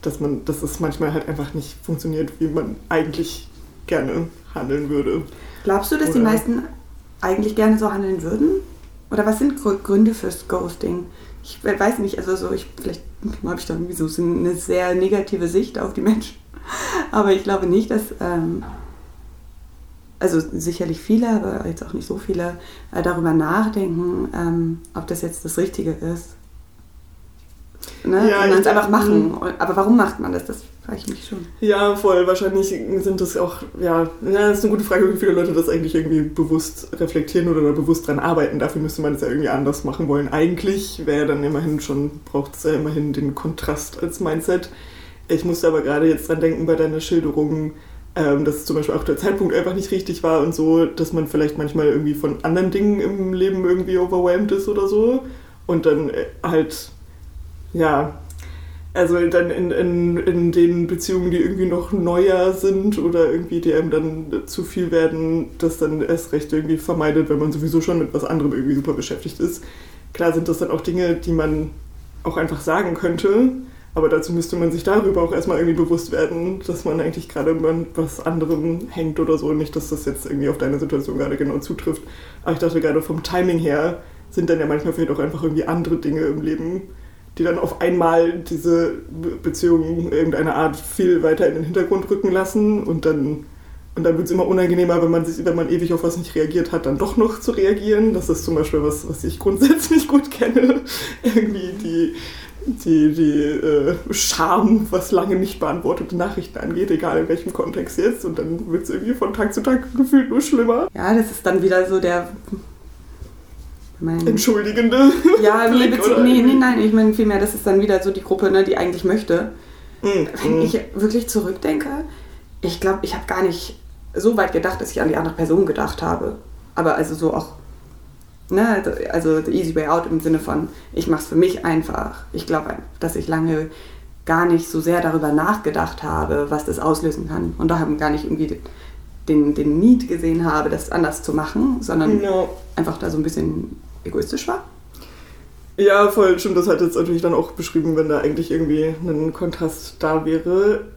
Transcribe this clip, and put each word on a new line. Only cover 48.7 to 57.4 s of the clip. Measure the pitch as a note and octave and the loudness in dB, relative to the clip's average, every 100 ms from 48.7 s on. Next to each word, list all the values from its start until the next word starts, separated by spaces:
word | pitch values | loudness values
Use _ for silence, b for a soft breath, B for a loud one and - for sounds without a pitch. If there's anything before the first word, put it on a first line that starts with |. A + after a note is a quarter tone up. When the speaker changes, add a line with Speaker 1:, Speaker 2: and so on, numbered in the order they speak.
| D#3 | -2
Speaker 1:
Beispiel | D3+ - | 0 -2
auch | |
der | - D3 | 0 0
Zeitpunkt | G3 G3 F#3 | 0 0 0
einfach | - F3 | 0 0
nicht | F#3 G3 | -4 -2
richtig | F#3+ F#3+ E3 | -4 -4 -4
war | E3 D#3+ | 2 2
und | D3 D#3+ | 2 2
so, | D#3+ E3 E3 | 4 4 4
dass | - D#3+ | 0 -2
man | E3 D3+ | -2 -2
vielleicht | D#3 D3 D3 | 0 0 -2
manchmal | D3 D#3+ D3+ | -4 2 2
irgendwie | D3 D3+ | 2 0
von | D3 D3 B2 | -2 -2 -2
anderen | D#3+ E3+ F#3 | 0 2 2
Dingen | G3 G#3 G3+ | 2 2 2
im | - G3+ F#3+ | 0 -2 -2
Leben | F#3 F#3+ F#3+ F3+ | 0 0 2 2
irgendwie | F3+ F3+ F#3 | 2 2 0
overwhelmed | F3+ F#3 F3+ F3+ G#3 | 2 2 2 2 2
ist | G3 G3 | 0 0
oder | G3+ G3 | 0 2
so. | G#3 A3+ C4 B B B B - | 2 2 2 B B B B -2
Und | E3+ D#3+ | 0 2
dann, | D3 D3+ | 2 0
äh, | - - - | -4 -6 -6
halt, | - D#3+ D3+ - - - - b b - | 0 0 0 -6 -14 -18 -20 b b -16